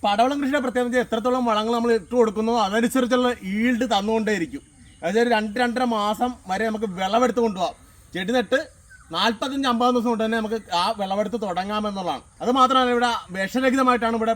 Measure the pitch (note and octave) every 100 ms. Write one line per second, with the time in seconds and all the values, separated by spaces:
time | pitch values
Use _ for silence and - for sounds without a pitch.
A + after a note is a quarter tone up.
0 | G#3 G3+ B3 C#4+ C#4+ C#4+ B3+ B3 B3 B3
1 | A#3+ A3 A3+ B3+ A#3+ G#3+ A3 A#3+ A#3 A3+
2 | F3 A#3+ A3 G#3 A3 A#3+ G3+ G#3 A#3 C4
3 | B3 B3 B3 A#3+ F#3+ G3+ A#3 A#3+ B3+ G#3
4 | G#3 A3+ G#3+ G#3 E3 C#3 - - - -
5 | E3 G3+ A#3+ A3+ G#3+ G#3+ B3 A#3 B3+ A3
6 | G#3 G#3+ B3 B3 - F#3+ A3 G#3+ A3 F3+
7 | F#3+ A3 B3 A#3+ A3+ F#3 E3 - - -
8 | - F3 F#3 B3+ G#3+ C4 D#4+ - - -
9 | - E3+ G#3 A3+ C#4 C#4 C4+ A#3 B3 B3
10 | A#3 A3+ A3 A3+ A3 A3 - E3+ F#3 G3+
11 | G3 G3 G#3+ A#3 G3+ F3 G3 G#3+ G#3 G3
12 | F3 C3+ - - G3 C4 B3+ C4 B3+ A#3+
13 | A#3+ A3+ - F3+ F#3+ B3 C4 C4 B3+ B3
14 | A3+ A3+ A3+